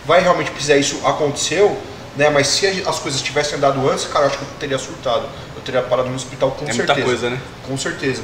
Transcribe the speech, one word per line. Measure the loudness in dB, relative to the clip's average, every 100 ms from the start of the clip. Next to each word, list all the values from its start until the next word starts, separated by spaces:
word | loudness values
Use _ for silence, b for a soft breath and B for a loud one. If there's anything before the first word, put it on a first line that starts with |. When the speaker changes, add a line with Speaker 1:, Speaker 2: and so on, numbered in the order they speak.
| 2
Speaker 1:
vai | 4
realmente | 6 4 0
precisar, | 0 4 4
isso | 4 0 0
aconteceu, | 2 0 0 0 4 4 2 -8 B B 2
né? | 4
Mas | 4 2
se | 2 2
a, | 0 -2
as | -4
coisas | -4 -4
tivessem | -2 -2 -2 2
andado | 2 4 2
antes, | 0 0
cara, | 2 2
eu |
acho | 0
que |
eu | -8 -8
teria | -4 -4
surtado, | -6 -6 -2 -2 -2 -10 B -12
eu |
teria | -4 -2
parado | 0 0 0
no | -4
hospital | -8 -2 -2
com | 0 -4
Speaker 2:
É |
Speaker 1:
certeza. | 0 2
Speaker 2:
muita | 2 0
coisa, | 0 -2
né? | -4 -8 -12 -8
Speaker 1:
Com | -6
certeza. | -4 -4 -4 -4